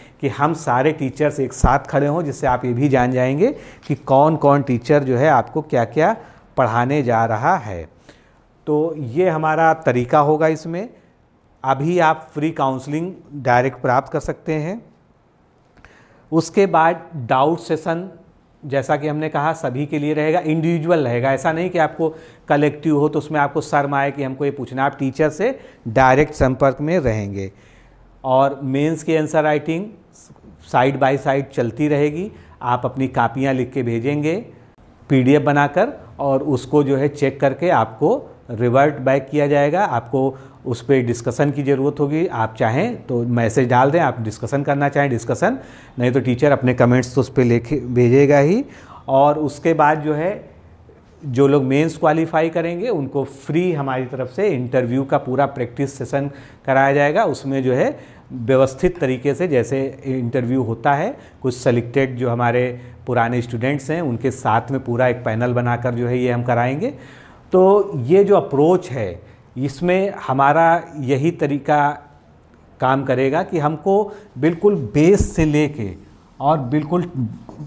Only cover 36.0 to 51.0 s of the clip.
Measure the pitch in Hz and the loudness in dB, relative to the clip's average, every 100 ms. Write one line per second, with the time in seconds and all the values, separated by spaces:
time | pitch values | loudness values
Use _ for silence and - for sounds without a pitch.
36 | - - 143 135 147 127 - 151 139 135 | -16 -6 -2 0 0 -4 0 2 2 0
37 | 143 135 135 135 139 135 175 143 113 - | 0 0 -2 0 -2 0 2 2 0 0
38 | 156 277 - - - 113 120 127 147 123 | 0 0 -4 -20 -12 -2 2 4 4 2
39 | 131 139 - 147 143 143 143 175 202 120 | 0 0 0 -2 2 2 2 0 0 -2
40 | - 135 135 131 - - 131 117 - 131 | -2 -2 -2 -4 -14 -12 -8 -6 2 2
41 | 120 117 131 123 147 139 139 135 143 139 | 2 -2 -4 0 0 0 0 0 0 -2
42 | 143 156 180 120 110 113 117 127 226 226 | -2 -2 -2 -2 -4 -2 0 0 -2 -6
43 | - 120 117 120 117 123 123 123 135 170 | -6 -4 0 0 0 0 2 4 4 4
44 | 147 120 107 - 117 139 143 143 143 143 | 0 -2 -6 -8 -6 -4 -2 0 0 0
45 | 143 117 - 120 190 262 - - - - | 0 -2 -4 -2 -2 -2 -10 -20 -14 -2
46 | 123 127 120 120 147 135 127 123 120 123 | 0 2 0 2 2 4 2 4 4 4
47 | 123 139 123 - 123 117 117 147 120 123 | 2 0 0 0 2 2 0 -6 -2 2
48 | 120 131 143 143 143 214 285 - - - | 6 6 6 6 4 2 -2 -12 -20 -14
49 | - 135 143 151 147 - 165 160 147 156 | 0 4 4 2 -2 -2 0 4 4 2
50 | 147 147 170 214 - - - - - - | -2 -2 -4 -6 -12 -20 -20 -20 -20 -20